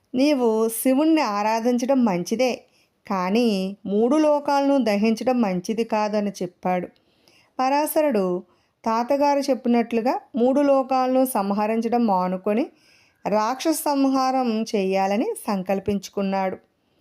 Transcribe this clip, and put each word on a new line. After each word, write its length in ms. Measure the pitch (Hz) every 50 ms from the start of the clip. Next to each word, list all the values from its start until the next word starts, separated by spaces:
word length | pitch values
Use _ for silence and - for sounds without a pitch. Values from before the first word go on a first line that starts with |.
| _ _ -
నీవు 540 | 247 269 302 302 254 247 226 220 220 226 226
శివుణ్ణి 540 | 226 - - 262 262 262 311 320 320 311
ఆరాధించడం 840 | 277 220 202 208 208 214 220 226 220 247 247 240 262 240 277 262 240
మంచిదే, 600 | 220 180 175 175 - 226 214 262 247 220 - - _ _ _ _ _ _ _ _ -
కానీ 680 | 202 190 180 185 202 233 247 226 202 190 190 190 196 - -
మూడు 300 | 190 196 208 226 247 294
లోకాలను 680 | 311 302 302 294 285 285 294 285 277 277 277 277 277 233
దహించడం 560 | 214 202 202 214 226 226 - 233 254 254 247
మంచిది 440 | 226 196 185 180 180 - 220 220 226
కాదని" 460 | 226 226 214 214 208 208 214 208 202
చెప్పాడు. 580 | 196 - 185 175 - _ - 180 180 180 180 - - _ _ _ _ _ _ _ _ _ _ _ _ -
పరాశరుడు 840 | 254 262 277 285 302 294 - 320 302 294 247 208 190 185 180 185 185 _ _ _ _ _ _ _ -
తాతగారు 520 | 226 220 226 240 240 285 277 294 285 285 285
చెప్పినట్లుగా 840 | 277 285 254 - - 240 240 240 233 240 233 233 214 254 339 403 - _ -
మూడు 240 | 220 233 254 269 285
లోకాలను 640 | 285 277 269 269 262 254 269 262 254 254 254 262 262
సంహరించడం 840 | 254 254 214 196 202 202 214 208 214 226 226 226 226 226 240 233
మానుకొని 600 | 220 190 185 180 185 185 180 - 208 208 220 330 - - _ _ _ _ _ _ _ _ _ _ 190
రాక్షస 440 | 202 214 214 226 262 262 - 330
సంహారం 880 | 311 294 - 302 285 277 269 269 262 262 262 262 262 262 254 233 220 220
చేయాలని 720 | 226 - - 202 190 190 190 190 190 196 202 214 320 466 427 - -
సంకల్పించుకున్నాడు. 1080 | 247 208 190 180 - 196 196 - - 208 196 - - - 202 196 190 190 196 190 190 190 - _ _ _ _ _ _ _ _